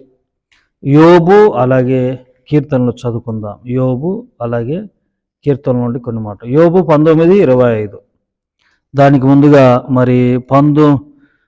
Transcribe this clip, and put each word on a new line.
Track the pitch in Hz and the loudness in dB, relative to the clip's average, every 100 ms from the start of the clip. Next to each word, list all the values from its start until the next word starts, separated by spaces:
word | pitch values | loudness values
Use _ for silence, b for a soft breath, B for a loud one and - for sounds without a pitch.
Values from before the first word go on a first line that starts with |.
| _ _ _ _ _ _ _ _ | _ _ _ _ _ _ _ _
యోబు | 139 143 165 180 165 202 214 | 0 4 6 4 4 4 2
అలాగే | 117 127 131 127 131 127 131 _ _ _ | 0 0 0 0 -4 -4 -8 _ _ _
కీర్తనలు | 147 135 135 123 | -4 -2 -2 -2
చదువుకుందాం. | - 123 117 117 110 104 98 123 | -4 -8 -8 -10 -12 -12 -16 -8
యోబు | 127 131 127 165 214 240 _ | -4 -4 -4 -6 -10 -14 _
అలాగే | 117 120 117 175 214 _ _ _ _ _ 143 | -8 -8 -6 -10 -12 _ _ _ _ _ -6
కీర్తనల | 131 - 123 | -4 -4 -4
నుండి | 120 120 | -4 -8
కొన్ని | 123 117 | -10 -10
మాటలు. | 107 101 120 | -10 -14 -4
యోబు | 139 170 165 | 0 2 0
పంతొమ్మిది | 160 147 156 160 165 202 | 0 0 2 2 2 2
ఇరవై | 151 127 123 | 2 2 0
ఐదు. | 110 104 - _ _ _ _ _ _ _ _ _ 135 | -2 -8 -14 _ _ _ _ _ _ _ _ _ 0
దానికి | 139 139 131 | 2 2 2
ముందుగా | 139 147 143 131 123 123 | 4 4 4 4 2 -2
మరి | 127 127 123 123 127 | -2 0 0 0 -2
పంతొ-, | 123 135 147 147 151 139 - b b b | -2 0 0 2 2 0 -6 b b b